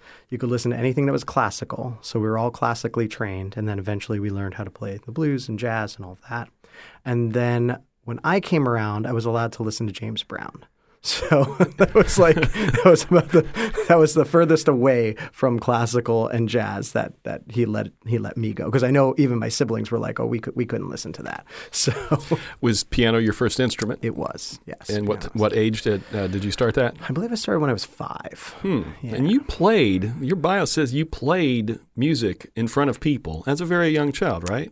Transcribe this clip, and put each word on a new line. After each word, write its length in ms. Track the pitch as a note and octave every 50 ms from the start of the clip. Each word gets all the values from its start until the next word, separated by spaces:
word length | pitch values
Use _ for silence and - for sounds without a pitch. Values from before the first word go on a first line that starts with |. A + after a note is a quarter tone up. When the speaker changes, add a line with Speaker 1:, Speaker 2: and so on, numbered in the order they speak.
| - - - - _ _
Speaker 1:
You 80 | B2+
could 120 | A2 B2+ A#2+
listen 220 | B2 A#2 - B2
to 60 | A#2+
anything 280 | A#2 A#2+ C3 B2 D3 C#3
that 60 | C#3
was 120 | C#3 C3+ -
classical. 720 | - - C3+ A2+ G#2 - - - - - - B2+ B2 A2+ -
So 180 | - - - A2+
we 80 | G#2+
were 100 | A2 A2
all 140 | A2+ A#2 B2
classically 560 | - - B2 A#2 A#2 - - A#2+ - A#2 A2+
trained, 480 | G#2+ - - A2+ G2+ F#2+ F#2+ F#2+ F#2+ -
and 100 | A2 G#2+
then 120 | G#2+ G2+ G2
eventually 400 | F#2+ G#2 G#2 G2 - - G#2+ G2+
we 100 | G2+ G#2
learned 240 | G2 G2 G2 F#2+ -
how 80 | - G2+
to 80 | F#2+
play 280 | - - A2 G2+ G2 G#2 -
the 60 | A#2+
blues 360 | A#2+ D#3+ D#3+ D3 C#3 B2 - A#2+
and 100 | A2 G#2
jazz 360 | B2 A#2 A2+ A2 G#2+ G#2 -
and 100 | - F#2+
all 120 | F2+ F#2 - _ -
that. 200 | A#2 A#2+ - - _ _ _ _ - - - - - - _
And 280 | B2+ B2 A#2+ A#2+ A2+ A2
then 460 | B2 A#2+ A#2+ A#2+ A#2+ A#2+ B2 B2 - - _ _ _ _
when 140 | A#2+ A#2 - -
I 160 | D#3+ F#3 G3
came 280 | F#3+ - F#3 D#3 C3+
around, 380 | B2 A#2 A2+ G#2+ G#2+ G#2 G#2+ A2
I 80 | - A#2+
was 120 | A2+ A2+
allowed 260 | A#2 A2+ A2+ A#2 A2+ -
to 100 | - A2+
listen 220 | G#2+ - - A#2
to 60 | G#2 F2+
James 300 | - A2 A2 A2 G#2 -
Brown. 420 | - G#2 - - - - - - _ _ _ _ _ _ _
So 440 | - - - - - - D#3 C#3 C#3
<laughs> 320 | C#3 - - F3+ - -
that 160 | - G3 - -
was 260 | A3+ F3+ - - G3
like, 160 | F3 E3 D#3
that 460 | D#3+ D3 - - G#3+ G#3+ D#3+ - - -
was 220 | F#3 E3 - -
about 240 | - F3+ D#3+ - -
the, 140 | F3+ D#3+ D#3 - - A3 A3+ G#3+ - - -
that 100 | - E3+
was 180 | E3 D#3 D3+ -
the 100 | D#3+ C3+
furthest 420 | - - E3+ E3+ D#3 E3 D3+ -
away 480 | D#3 C#3 A#2+ B2 C3+ B2+ A#2+ A2+ A2 G#2+ - - -
from 260 | - - C#3 B2+ A#2+
classical 720 | A2+ - B2+ A#2+ A2+ A#2 A#2 A#2+ A#2+ A#2 - A2+ A2+ A2+
and 220 | - - A#2 A#2 G#2
jazz 420 | A#2 A#2 G#2+ G#2 G2+ G#2 - -
that, 220 | - A2+ G#2 - - _ -
that 180 | - - - -
he 180 | - G#2+ A#2+ A#2
let, 220 | G#2+ G#2+ G#2+ G#2 G2 - _ _
he 120 | A2 A#2
let 180 | A2 G#2 G2+ -
me 160 | A#2 A2+ G#2+
go. 180 | - - - -
'Cause 140 | A2 B2+ B2
I 80 | B2
know 240 | C#3 C#3 C3+ C3 -
even 220 | - C#3 B2+ A#2+ A2+
my 80 | A2+
siblings 440 | A2+ - - C#3 A2 A2+ A2 G#2+ -
were 60 | A#2
like, 220 | A2+ A2+ A#2 A2+ A#2
"Oh, 60 | A#2+
we 140 | A#2 A#2+ A2
cou-, 100 | - B2+ -
we 100 | B2+ A#2+
couldn't 240 | - B2 G#2+ F#2+ F2+
listen 240 | - - - - -
to 100 | - A1+
that." 220 | - - - - - -
<laughs> 140 | - - -
So 220 | - - - C3 A#2 - - - D3+ - - - D#3+ - - - - -
Speaker 2:
Was 240 | - A#2+ G#2+ - -
piano 340 | - - A#2+ A#2 A2+ A2+
your 140 | A2+ A2+ G#2+
first 300 | G2+ - B2 G#2+ - -
instrument? 400 | B2+ A#2 - - - A2 - - -
Speaker 1:
It 140 | A2+ -
was, 420 | - - - - - - - - - _
yes. 240 | - - - - -
Speaker 2:
And 180 | G#2+ G#2 G#2
what, 140 | G#2 G#2 G2+
Speaker 1:
Piano 100 | - - -
was. 40 | G#2+
Speaker 2:
what 120 | G#2+ G#2 -
age 280 | A2+ A2 A2 A2 - -
did, 200 | A#2 G#2 F#2+ - - A2+
uh, 140 | G#2 G2
did 160 | F#2 F#2+ G2 G2+
you 80 | G2+
start 240 | - - B2+ A2+ -
that? 220 | C#3 B2 A#2 - - -
Speaker 1:
I 60 | - C3
believe 180 | D#3+ A3 A#3
I 40 | A#3
started 260 | G#3+ - G#3+ G3 D#3+
when 80 | D3+ C#3
I 40 | A#2
was 120 | F#2+ -
five. 680 | - - - - - - - - - - - - - - -
Speaker 2:
Hmm. 200 | - G3 E3+ A2+ D#2 D2 - -
Speaker 1:
Yeah. 140 | C#3+ A2+ A2
Speaker 2:
And 160 | B2 C#3 E3+
you 80 | A#3 D4
played, 720 | C4+ - - - E3 G#3 A3+ G#3 - G2+ F#2+ F#2 G2 A2 B2 D#3+
your 140 | C3+ C3 F#3+
bio 300 | E3+ C#3+ F3 G3 G3 D#3+
says 280 | - - D#3+ D3 A#2 B2+
you 120 | D3 D#3+
played 760 | D#3 - - - C#3+ F3+ F#3 D#3+ C3+ B2 A#2 G#2+ A2+ A2+ - - _ _
music 560 | A#2 C3+ D#3+ D#3 A#2+ A2+ F#2 E2+ - - - _
in 100 | A2+ A#2
front 220 | A2+ - C#3 C#3+ C#3
of 100 | A2+ -
people 460 | - D3+ C#3 A2+ - E2 D#2 D#2+ -
as 140 | C3 C#3+ D#3
a 40 | F3
very 220 | E3 F3+ F3 E3+
young 240 | D#3 D#3 D3+ D3 C#3+
child, 380 | C#3 - G3 D3+ G2 E2 F2 F#2
right? 180 | G#2 C3 D#3+ -